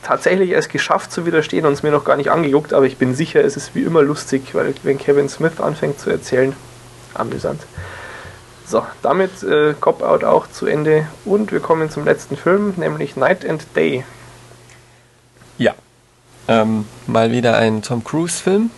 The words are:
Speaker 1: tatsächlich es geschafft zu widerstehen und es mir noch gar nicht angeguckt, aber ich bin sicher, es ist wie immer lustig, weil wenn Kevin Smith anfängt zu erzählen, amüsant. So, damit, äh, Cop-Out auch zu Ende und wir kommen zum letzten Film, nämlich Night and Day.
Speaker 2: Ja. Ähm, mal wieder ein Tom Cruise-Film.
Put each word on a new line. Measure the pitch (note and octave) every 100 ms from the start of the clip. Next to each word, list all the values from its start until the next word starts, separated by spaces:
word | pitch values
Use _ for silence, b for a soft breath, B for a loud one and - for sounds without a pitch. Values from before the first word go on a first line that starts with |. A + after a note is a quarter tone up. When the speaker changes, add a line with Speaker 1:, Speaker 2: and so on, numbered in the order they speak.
Speaker 1:
tatsächlich | - - F3 F#3 F#3
es | D3+ D#3
geschafft | C#3+ - F3 -
zu | - E3+
widerstehen | E3 D#3 F3+
und | D#3+
es | C#3+
mir | D3+
noch | D3
gar | D3 C#3
nicht | C#3
angeguckt, | D#3 D#3 C#3 D3+
aber | D3+ C3
ich | B2+
bin | B2+
sicher, | B2+ D#3+ D#3
es | D3 C3+
ist | - -
wie |
immer | - E3
lustig, | C#3+ D3+ - C3+ C3+
weil | E3 D#3+ C3+
wenn | C#3 C3+
Kevin | - C#3+ C#3
Smith | - D#3+ D#3+
anfängt | - D3+ - C#3+
zu | -
erzählen, | - - B2+ C3+ C3+ - - - - -
amüsant. | - A#2 C3+ E3+ D#3+ - B B B B B B B - - -
So, | - - -
damit, | - D#3+ F#3+ -
äh, | - D3+ D3+ D3
Cop-Out | - - - -
auch | - - -
zu | - -
Ende | D3+ D3+ D#3 D#3 -
und | - G3+ G#3
wir | E3+
kommen | C#3 D#3+ D#3
zum | D3+
letzten | D3 D3+ - C#3+
Film, | E3+ F#3+ G#3 F3+
nämlich | D#3 D3+ E3
Night | - C3 F#3 -
and | D#3+ - -
Day. | D#3+ C3 C3 B B B B - - - _ _ _ _ _ _ - -
Speaker 2:
Ja. | A#2 - _ _ _ _ _ - -
Ähm, | A2+ A2 A2 G#2+ - -
mal | A2+ A2+
wieder | A#2+ A#2+ A2
ein | A2+ A2
Tom | - A#2+
Cruise-Film. | A2 D#3 E3+ - - G3 A3+